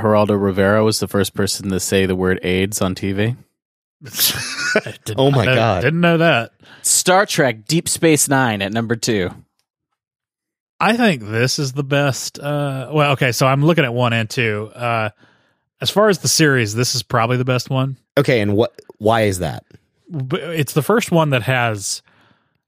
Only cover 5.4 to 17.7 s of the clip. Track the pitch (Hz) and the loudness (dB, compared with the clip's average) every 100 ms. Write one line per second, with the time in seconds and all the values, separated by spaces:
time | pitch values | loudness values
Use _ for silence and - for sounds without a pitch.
5.4 | 120 123 117 92 127 165 170 165 165 120 | 2 2 2 2 0 2 2 2 2 2
6.4 | 117 _ - - - - 180 185 208 - | -2 _ -20 -8 -2 0 4 4 2 2
7.4 | 131 110 - 165 - - 165 151 - 135 | 0 0 -2 -2 -2 0 4 4 2 2
8.4 | 123 104 98 113 113 117 - 104 87 - | 2 0 -2 -2 -2 -2 -2 0 -2 -6
9.4 | - _ _ _ _ _ _ _ _ _ | -20 _ _ _ _ _ _ _ _ _
10.4 | _ _ _ - 185 233 233 135 104 113 | _ _ _ -2 0 2 2 0 -2 -2
11.4 | 131 - 135 135 139 143 143 - - - | 0 0 -4 -4 -2 0 0 -2 -8 -10
12.4 | 143 147 143 135 123 151 143 135 131 - | -6 -4 -4 -6 -2 2 2 2 0 2
13.4 | 135 139 151 160 131 120 120 117 110 - | 2 4 4 2 0 0 0 0 -2 -2
14.4 | 113 104 107 - 120 113 107 - _ _ | -2 -2 -8 -8 -4 -2 -4 -8 _ _
15.4 | _ _ _ - 131 190 214 180 131 - | _ _ _ -10 -4 2 2 2 0 2
16.4 | 151 131 104 110 127 123 - 120 117 127 | 2 2 0 -2 -4 -4 -2 0 0 0
17.4 | 131 127 - | -2 -4 -2